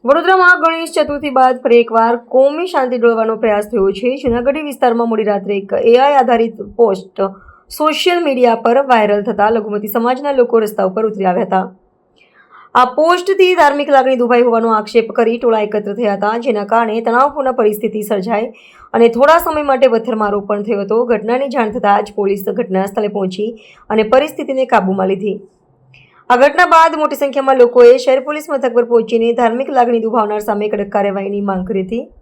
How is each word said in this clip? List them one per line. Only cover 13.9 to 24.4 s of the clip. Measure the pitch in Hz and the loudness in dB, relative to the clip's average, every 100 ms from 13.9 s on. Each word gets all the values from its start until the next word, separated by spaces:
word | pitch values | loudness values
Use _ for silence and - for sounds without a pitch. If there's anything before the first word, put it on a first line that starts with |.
લાગણી | 269 254 262 | 2 2 0
દુભાઈ | 240 247 | 2 2
હોવાનો | 247 226 226 | 2 2 0
આક્ષેપ | 220 214 233 220 | -2 0 0 0
કરી | 240 226 233 | 0 0 0
ટોળા | 240 220 | 0 0
એકત્ર | 208 208 202 | -2 -4 -6
થયા | 202 220 | -4 -2
હતા, | 196 208 233 | -2 -2 -2
જેના | 247 208 | -2 -4
કારણે | 202 226 226 220 | 0 0 0 -2
તણાવપૂર્ણ | 226 240 277 294 262 | 0 2 0 0 -4
પરિસ્થિતિ | 233 214 208 220 214 | 0 0 0 -6 -6
સર્જાઈ | 202 208 190 214 233 - _ _ - | -4 -6 -2 -4 -6 -12 _ _ -6
અને | 226 233 | 2 2
થોડા | 233 285 330 | 4 4 4
સમય | 339 302 | 2 -4
માટે | 285 262 262 | -2 2 2
પથ્થરમારો | 226 226 220 208 202 | 2 -2 -4 -2 -4
પણ | 202 208 | -4 -6
થયો | 202 202 | -4 -4
હતો. | 196 226 | -2 -2
ઘટનાની | 240 214 214 247 277 | 0 -2 -2 -4 -2
જાણ | 254 220 | -2 -4
થતાં | 240 202 208 | -2 0 0
જ | 208 | -2
પોલીસ | - 196 196 202 | -4 -4 -2 -4
ઘટના | 196 190 190 196 | -6 -4 -4 -2
સ્થળે | 202 208 | -4 -4
પહોંચી | 202 190 185 214 226 - _ _ | -4 -6 -4 -8 -8 -20 _ _
અને | 220 | -2
પરિસ્થિતિને | 220 262 302 - | 2 2 0 -6